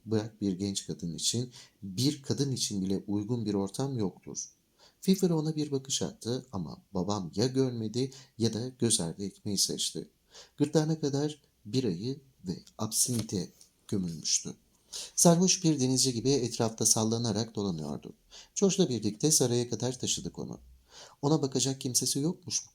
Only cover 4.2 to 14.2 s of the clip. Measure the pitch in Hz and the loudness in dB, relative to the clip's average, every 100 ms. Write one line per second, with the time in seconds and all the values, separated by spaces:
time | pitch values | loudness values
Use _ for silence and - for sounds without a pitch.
4.2 | 71 - - _ _ _ - _ - 190 | -12 -10 -12 _ _ _ -20 _ 0 2
5.2 | 185 160 151 151 147 139 135 - 90 - | 4 2 0 -2 -2 -4 -2 -4 -4 -4
6.2 | 110 127 - 98 76 60 _ - 90 104 | -4 -4 -4 -6 -6 -10 _ -2 0 -2
7.2 | 85 92 127 131 131 120 110 120 135 - | -2 0 2 2 0 0 -4 -2 -2 -6
8.2 | - - 110 107 127 - 117 - 82 80 | -18 -2 0 0 -6 0 2 2 0 -6
9.2 | 101 - 104 98 - 73 - 82 - _ | -10 -8 -4 0 0 0 -4 -4 -10 _
10.2 | _ - - - 147 160 156 156 143 139 | _ -20 -16 -2 2 2 2 0 0 0
11.2 | 151 - _ _ 104 127 123 85 117 135 | -2 -4 _ _ -4 0 0 -2 -4 -8
12.2 | - _ 92 80 - - 107 - - 117 | -12 _ -8 -8 -10 -8 -4 0 0 0
13.2 | 104 101 - - - _ - 104 90 80 | -2 -4 -6 -12 -20 _ -4 -2 -2 -4